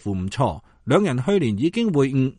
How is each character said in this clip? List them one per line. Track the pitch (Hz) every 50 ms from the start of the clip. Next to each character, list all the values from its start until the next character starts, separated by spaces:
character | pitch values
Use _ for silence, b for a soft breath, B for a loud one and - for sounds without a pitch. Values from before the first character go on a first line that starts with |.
乎 | - 104 98
唔 | 92 92 95
錯， | - - 139 110 80 - b b b b b
兩 | - 131 180 208
人 | 180 - -
去 | 123 - 202 202
年 | 156 117 104 98
已 | 127 170
經 | 175 233 233 220
會 | 170 143 135 135
晤 | 131 135 131 127 127